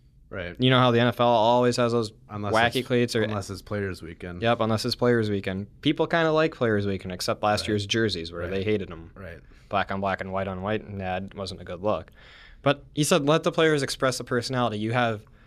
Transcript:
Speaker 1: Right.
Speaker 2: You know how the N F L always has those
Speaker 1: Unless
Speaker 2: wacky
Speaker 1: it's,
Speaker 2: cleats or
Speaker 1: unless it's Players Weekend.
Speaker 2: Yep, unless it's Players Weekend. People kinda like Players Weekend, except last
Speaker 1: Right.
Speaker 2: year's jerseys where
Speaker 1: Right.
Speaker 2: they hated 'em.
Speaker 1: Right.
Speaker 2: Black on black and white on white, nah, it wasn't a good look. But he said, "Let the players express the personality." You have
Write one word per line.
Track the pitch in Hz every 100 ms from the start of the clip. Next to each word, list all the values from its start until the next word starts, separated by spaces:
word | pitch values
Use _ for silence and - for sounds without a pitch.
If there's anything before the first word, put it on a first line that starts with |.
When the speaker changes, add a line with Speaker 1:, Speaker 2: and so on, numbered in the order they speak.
| _ _ _
Speaker 1:
Right. | 101 87 87
Speaker 2:
You | 127
know | 127
how | 123
the | 117
N | 120
F | 113
L | 120
always | 117 110 123 123 120
has | 120
those | 117 107 - -
Speaker 1:
Unless | 104 104
Speaker 2:
wacky | 110 120 131
Speaker 1:
it's, | -
Speaker 2:
cleats | 123 120 117
or |
Speaker 1:
unless | 107 107 98
it's | 92
Players | - 104 98 87
Weekend. | 82 - 90 87
Speaker 2:
Yep, | 117 117
unless | 110 110
it's | 123 -
Players | 123 117 107
Weekend. | 101 98 95 101 -
People | 147 156 156
kinda | 170 160
like | 156 160
Players | - 117 104 101
Weekend, | 95 92
except | 92 - 107
last | 104 104
Speaker 1:
Right. | -
Speaker 2:
year's | 104 101
jerseys | 117 113 87 82
where | 85
Speaker 1:
Right. | 85
Speaker 2:
they | 95
hated | 98 107 90
'em. | 82 82 -
Speaker 1:
Right. | 90 82 - - -
Speaker 2:
Black | 101 92
on | 98
black | 98 92
and | 95
white | 95 95
on | 92
white, | 98 107 71
nah, | 98 92 92
it | 98 101
wasn't | 95 87
a |
good | 90 87
look. | 104 85 - - - - - -
But | 139 139 -
he | 147 147
said, | 175 143
"Let | 160
the | 165
players | 175 160 147
express | 131 - 131 -
the | 120
personality." | 123 117 127 120 104
You | 107
have | 123 120 107 - -